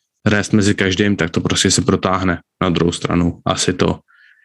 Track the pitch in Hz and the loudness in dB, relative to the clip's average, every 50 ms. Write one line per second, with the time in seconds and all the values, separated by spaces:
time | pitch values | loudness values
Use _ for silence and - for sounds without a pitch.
0 | _ _ _ _ - 107 107 104 98 - - 107 95 104 101 - 101 95 95 87 | _ _ _ _ -2 0 0 0 0 2 2 2 2 2 2 0 0 0 2 0
1 | 104 104 101 - 82 85 - - 87 87 95 - - 98 90 - 87 - 92 87 | 2 0 2 0 -2 -2 -2 -2 -2 -2 -2 0 0 0 2 0 2 2 0 0
2 | - 98 92 92 90 92 85 82 - _ _ - 90 92 85 82 85 85 85 - | 0 0 -2 0 0 -2 -2 -4 -6 _ _ -4 -2 0 0 2 0 0 -2 -2
3 | - - - 87 87 85 85 - - 90 92 - - - 92 - - 87 - - | -4 -2 0 0 0 0 -2 -4 -4 -4 -2 -2 -2 -2 0 0 0 0 0 -4
4 | _ _ _ _ _ - _ _ _ | _ _ _ _ _ -20 _ _ _